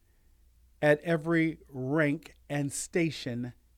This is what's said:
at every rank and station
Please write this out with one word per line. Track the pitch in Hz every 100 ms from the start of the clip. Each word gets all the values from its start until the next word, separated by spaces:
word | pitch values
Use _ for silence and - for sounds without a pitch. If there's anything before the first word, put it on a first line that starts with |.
| _ _ _ _ _ _ _ _
at | 151 147
every | 170 165 160 165 160 - -
rank | 131 131 156 147 156 - - -
and | 143 139
station | - - 180 165 - 131 120 123 - _